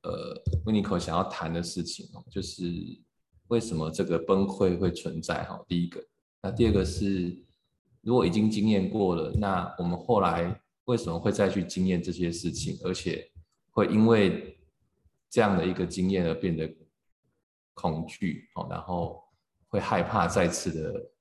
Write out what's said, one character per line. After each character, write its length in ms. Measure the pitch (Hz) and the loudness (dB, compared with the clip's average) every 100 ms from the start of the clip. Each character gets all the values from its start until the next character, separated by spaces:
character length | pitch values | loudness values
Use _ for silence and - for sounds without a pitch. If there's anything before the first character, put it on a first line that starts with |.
呃， 400 | 87 - - - - - | -8 -8 -8 -8 -2 -2
Winnicott 340 | 107 107 95 92 | 2 2 2 -2
想 180 | 85 82 | 0 0
要 80 | |
谈 280 | 95 - 80 | -2 -4 -4
的 100 | 82 | -4
事 200 | 85 - | -4 -6
情 260 | 85 - - | -8 -10 -14
哦， 100 | - - | -18 -10
就 100 | 98 | -8
是 240 | 92 - 87 87 - - _ _ _ _ _ | -8 -6 -6 -6 -8 -14 _ _ _ _ _
为 100 | 117 | -2
什 160 | 110 85 | 0 -4
么 140 | 80 | -4
这 140 | 80 | -2
个 140 | 95 82 | 0 0
崩 280 | - 95 98 | 2 2 2
溃 320 | - 95 87 | 2 2 2
会 140 | 95 | 0
存 280 | - 82 80 | -2 -8 -8
在 220 | 80 82 | -4 -4
哈， 180 | - - - | -4 -12 -2
第 180 | 87 | -2
一 40 | 87 | -2
个。 140 | - - _ _ _ | -6 -16 _ _ _
那 100 | 95 | -8
第 160 | 117 113 | 2 4
二 60 | |
个 120 | 101 | 4
是， 520 | 90 - 101 95 87 87 - _ _ _ _ _ | 2 -2 -2 0 -2 -6 -16 _ _ _ _ _
如 140 | - | 0
果 100 | 123 | 2
已 60 | 95 | 4
经 180 | 107 110 | 4 2
经 180 | 107 107 | 2 4
验 200 | 104 92 | 4 2
过 260 | 107 95 | 2 2
了， 180 | 85 78 - | 2 0 0
那 380 | 101 92 87 - | 0 0 -4 -4
我 40 | |
们 160 | 87 87 | -4 -4
后 220 | - 113 | 2 4
来 400 | 92 85 87 104 _ _ | 4 2 -2 -4 _ _
为 120 | - 120 | -2 -2
什 140 | - | 0
么 80 | 85 | -2
会 140 | - | 0
再 160 | - 98 | 2 2
去 160 | 95 | 2
经 220 | 85 - 92 | -4 0 2
验 160 | 87 | 2
这 100 | 87 | -2
些 180 | 87 85 | -2 -2
事 200 | 85 87 | -2 -4
情， 280 | - - - | -4 -6 -4
而 100 | - | -6
且 360 | 92 90 76 - - - _ _ | -4 -4 -6 -10 -20 -20 _ _
会 160 | - 101 | 0 2
因 200 | 107 110 | 6 8
为 520 | 113 98 76 - - _ _ _ _ _ _ _ | 8 6 2 -8 -18 _ _ _ _ _ _ _
这 120 | - | 2
样 160 | 104 92 | 4 4
的 100 | 87 | 2
一 60 | |
个 140 | 90 87 | 0 -4
经 240 | 92 92 | 0 0
验 160 | 95 85 | 2 0
而 80 | |
变 220 | 82 95 80 | 0 -2 -2
得 140 | 80 - _ _ _ _ _ _ _ _ _ | -4 -8 _ _ _ _ _ _ _ _ _
恐 320 | - 90 80 80 | -4 -4 -2 -6
惧 420 | - 90 73 - | -4 -4 -6 -10
哦， 120 | 85 82 | -10 -8
然 100 | 85 | -8
后 420 | - 87 82 - _ _ _ _ _ | -6 -4 -4 -8 _ _ _ _ _
会 120 | 104 | -4
害 220 | - 98 | 0 0
怕 240 | 85 107 87 | 0 0 2
再 220 | 101 87 | 2 2
次 220 | - 95 | 0 -4
的 400 | 80 76 - - _ | -4 -6 -6 -10 _